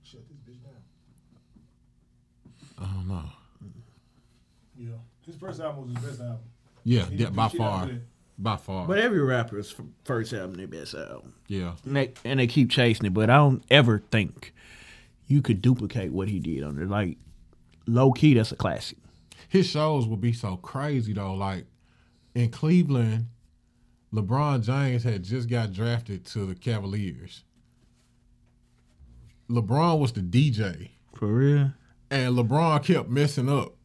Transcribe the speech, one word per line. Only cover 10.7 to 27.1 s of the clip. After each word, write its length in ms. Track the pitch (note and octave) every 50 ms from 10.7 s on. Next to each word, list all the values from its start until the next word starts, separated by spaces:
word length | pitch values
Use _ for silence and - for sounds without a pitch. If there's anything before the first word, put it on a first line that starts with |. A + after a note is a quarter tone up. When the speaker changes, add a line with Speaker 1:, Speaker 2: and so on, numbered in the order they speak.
| F2 E2 D2 - -
Speaker 3:
album. 400 | D2 - - - - - - - _ _
Speaker 2:
Yeah. 260 | _ G2+ F#2+ F2+ F2 F2 - -
Speaker 3:
And 100 | C3 C#3
they, 180 | C#3 C3+ B2+ - - -
and 160 | A2+ C3+ C3+
they 80 | B2+
keep 220 | A#2 - D3+ C3 A#2
chasing 360 | - - B2 A#2+ A2+ - A2+
it, 60 | G2+ F#2
but 160 | G#2+ G#2+ A2
I 60 | B2
don't 280 | C#3+ D3 C#3+ C3 - - -
ever 300 | B2 C#3+ C3+ A#2 A2 G#2 - -
think 420 | - A2 G2 D2+ - - - - _ - - - - - - - - - - _ _ _ _
you 140 | - C#3 C#3+
could 200 | - - A2+ F#2
duplicate 520 | G2 A#2+ C3 B2 B2 G2 - B2 F#2+ E2+ C2+
what 160 | F#2 F#2+ G2+
he 100 | G#2 F2+
did 240 | D2 D#2+ E2 C2+ C#2+
on 120 | D2+ D2
there. 80 | C#2+ E2+
Like, 320 | F#2+ G2+ G#2 G#2 F2 - - - - - - - - _ _ _ _ _ _ _
low 240 | - A2+ A#2+ C3 C3+ C3
key, 220 | - - D3+ C3+
that's 160 | A#2 A2 -
a 40 | -
classic. 420 | - - G2 C#2 - - - - _ _ - _ _ _ _ - - - -
Speaker 2:
His 180 | - F#3+ F3+
shows 400 | F3+ - D3+ D3+ D#3 D#3 C#3+ A#2
would 140 | A2 A2+ G2
be 120 | G2+ A#2+ A2+
so 220 | A#2 - G2+ F#2
crazy, 560 | F2+ - - - B2+ C#3 D3+ D3 C3 A2+ G#2+ G2+
though. 200 | G2+ G2+ F#2+ F#2+
Like, 320 | F#2+ G2 G2 F#2+ F2+ - - _ _ _ _ _ _ _ _ _ _ _ _ _
in 140 | B2 A#2+ A2+
Cleveland, 760 | A#2 - - D#3 E3+ F3+ F3 C#3+ C#3 B2 A#2 A2 A2 A2+ A#2 A#2 - _ _ _ _ _ _ _ _ _ _ _ _ _ _ _ -
LeBron 500 | A2 G2+ F#2 A#2+ C3+ D3 D3 C#3 B2 A2
James 400 | A#2+ C3 C#3 C#3 C3+ B2+ B2 A#2
had 200 | A#2+ A2 G2 F2+
just 260 | F#2 A#2 C3 A#2+ A#2
got 240 | B2 A#2+ A2+ G#2 F#2
drafted 520 | F#2 A2+ A#2 A#2+ A2+ A#2 - G2+ F2+ F#2
to 180 | - - A2 G2+
the 100 | F#2+ F#2
Cavaliers. 880 | F2+ - A#2+ A2+ G#2+ G2 G2 G2 G#2+ G2+ F#2+